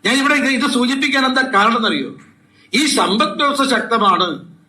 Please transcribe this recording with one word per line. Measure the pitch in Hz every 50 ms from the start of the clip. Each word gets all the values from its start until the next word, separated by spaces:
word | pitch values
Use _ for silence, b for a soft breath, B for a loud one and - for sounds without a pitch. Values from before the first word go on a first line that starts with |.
| -
ഞാൻ | 196 240 269
ഇവിടെ | 269 269 294
ഇത്, | 285 - 269 269 240 277
ഇത് | 285
സൂചിപ്പിക്കാൻ | - 247 247 247 269 269 285 285 269 269 262
എന്താ | 254 254 262 - - -
കാരണം | 196 202 220 233 233
എന്നറിയോ? | 226 202 165 147 135 - - - - - _ _ _ b b b b b -
ഈ | 226 302
സമ്പദ് | 294 - 240 185 170 190 226 302 302 - -
വ്യവസ്ഥ | 294 285 277 277 277
ശക്തമാണ് | 262 247 220 - - 233 220 208 196 180 170 185 175 156 - - - - - _